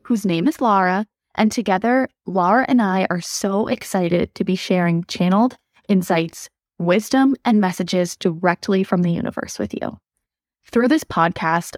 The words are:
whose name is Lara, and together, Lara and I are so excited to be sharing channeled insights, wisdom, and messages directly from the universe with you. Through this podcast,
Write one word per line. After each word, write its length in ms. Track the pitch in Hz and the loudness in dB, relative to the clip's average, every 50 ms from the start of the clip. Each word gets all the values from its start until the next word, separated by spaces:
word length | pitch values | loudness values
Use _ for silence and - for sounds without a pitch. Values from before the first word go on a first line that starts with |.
| - | -4
whose 220 | - 247 214 - | -2 -2 0 0
name 220 | 196 170 165 180 285 | 0 0 0 0 0
is 140 | 320 - | 0 0
Lara, 440 | 269 226 202 196 185 180 180 196 220 - _ _ _ _ _ | 0 2 2 2 2 2 0 -2 -4 -6 _ _ _ _ _
and 160 | - 214 220 | 0 0 0
together, 560 | - - 202 - 190 190 - 233 247 262 262 - _ _ _ | 0 -2 -2 0 0 0 2 2 2 2 0 -2 _ _ _
Lara 400 | - 180 190 175 180 208 254 262 - | -6 -2 0 2 2 4 2 2 2
and 120 | 262 247 | 2 2
I 240 | 220 190 185 190 190 - | 2 2 2 0 0 0
are 100 | 175 175 | -2 -4
so 480 | 170 - - - - 202 196 196 220 - | -6 -8 -8 -4 -4 -2 0 0 -2 -2
excited 680 | 240 - - - - 190 180 170 175 175 - - - | -4 -6 -6 -4 -2 -2 0 0 0 0 0 -2 -4
to 100 | - 190 | -6 -4
be 100 | - 185 | -2 -2
sharing 480 | - - - 190 180 175 170 170 170 175 | -2 -2 -2 0 0 2 2 0 0 -2
channeled 540 | - - - 180 180 185 202 233 254 - - _ _ _ _ _ - | -4 -4 -2 0 2 4 4 2 0 -2 -6 _ _ _ _ _ 0
insights, 600 | 208 190 175 - 185 165 165 165 - - - - _ _ _ _ _ - | 0 2 2 2 0 0 0 -2 -6 -14 -20 -20 _ _ _ _ _ -4
wisdom, 560 | 175 170 180 214 214 - - 262 269 269 269 - - | 0 2 2 2 2 2 2 4 4 4 2 0 0
and 160 | 240 233 214 | 2 2 4
messages 560 | 196 185 175 - 190 170 - 180 180 175 - | 2 0 -2 -4 -6 -2 0 -2 -2 -2 -4
directly 720 | - - 190 165 165 185 180 175 - - - 196 190 190 | -2 -2 -2 -2 0 0 0 0 0 0 0 0 0 0
from 160 | - - 180 | 0 0 0
the 100 | 180 170 | 2 2
universe 480 | 170 - - - - - - - - - | 0 -2 -4 -6 -6 -8 -10 -8 -8 -8
with 140 | - - - | -8 -6 -6
you. 240 | - - - - - _ _ _ _ _ _ _ _ _ _ _ _ _ _ | -8 -8 -8 -10 -12 _ _ _ _ _ _ _ _ _ _ _ _ _ _
Through 200 | - 233 240 254 | 0 0 2 2
this 160 | 302 320 - | 2 0 -2
podcast, 720 | - - - 165 170 180 - - 160 165 175 170 - - | -2 -2 0 0 0 0 -2 -2 -2 -2 -2 -4 -6 -12